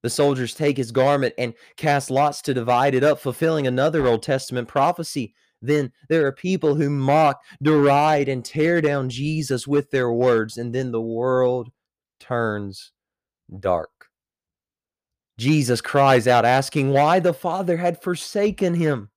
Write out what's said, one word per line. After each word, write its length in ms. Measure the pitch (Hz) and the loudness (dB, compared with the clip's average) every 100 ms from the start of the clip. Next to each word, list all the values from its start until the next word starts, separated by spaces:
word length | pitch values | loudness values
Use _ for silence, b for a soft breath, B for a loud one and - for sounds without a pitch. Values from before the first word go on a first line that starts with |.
The 80 | 120 | -6
soldiers 440 | - 143 131 120 | 0 0 0 -4
take 220 | - 151 139 | -2 -2 -2
his 140 | 117 | -2
garment 440 | 120 131 143 127 - | 0 2 2 0 -4
and 160 | 123 113 b - | -8 -8 b -6
cast 340 | 156 143 135 | 0 0 0
lots 320 | 131 147 - | 0 0 -2
to 120 | - | -4
divide 400 | 127 117 123 143 | -4 0 2 2
it 100 | 131 | 2
up, 160 | 143 143 | 2 0
fulfilling 460 | 139 120 160 160 135 | -4 -2 -2 0 -2
another 400 | 127 147 156 131 | 0 0 2 0
Old 160 | 113 | 0
Testament 460 | - 135 - 127 117 | -2 -4 -4 -8 -4
prophecy. 680 | - 147 180 165 143 113 _ _ _ | 0 0 0 -6 -8 -8 _ _ _
Then 320 | 117 147 131 b b | -2 -2 -2 b b
there 180 | 160 143 | 0 0
are 60 | |
people 420 | 135 180 185 156 | -2 -4 -2 0
who 160 | 143 143 | 0 0
mock, 500 | 143 135 147 151 139 B B | 0 2 4 4 0 B B
deride, 680 | 143 156 143 139 151 151 139 | 2 4 4 4 4 2 0
and 160 | 131 | -4
tear 360 | 113 170 156 170 | -6 -2 0 2
down 280 | 151 143 131 | 0 0 -4
Jesus 580 | 120 147 156 143 127 139 | -4 -4 -4 -4 -4 0
with 260 | 143 139 | -2 0
their 180 | 135 123 | -2 0
words, 480 | 117 127 113 110 117 | 2 2 2 0 -6
and 160 | 120 | -6
then 160 | 123 127 | -4 -4
the 100 | 113 | -4
world 720 | 113 113 127 127 127 127 120 _ _ _ _ _ | -6 -4 -2 2 2 0 -6 _ _ _ _ _
turns 720 | - 120 113 104 101 98 - _ _ _ _ _ _ 95 | -6 -4 -2 -4 -8 -12 -20 _ _ _ _ _ _ -6
dark. 480 | 95 87 80 _ _ _ _ _ _ _ _ _ _ _ _ _ _ - | -2 -2 -4 _ _ _ _ _ _ _ _ _ _ _ _ _ _ -6
Jesus 420 | 123 151 123 120 | 0 0 2 -2
cries 460 | - 143 139 127 117 | 0 2 4 4 4
out, 180 | 123 | 4
asking 460 | 113 131 139 156 135 | 4 2 0 -2 0
why 300 | 139 151 185 | 2 4 2
the 120 | 175 | 0
Father 440 | - 180 180 180 170 | -2 -6 -4 -2 -2
had 260 | 175 170 | -2 -4
forsaken 720 | - 175 - 208 208 - 190 | -8 -8 -6 -2 -2 0 -2
him. 360 | 170 156 131 104 | 0 0 -2 -8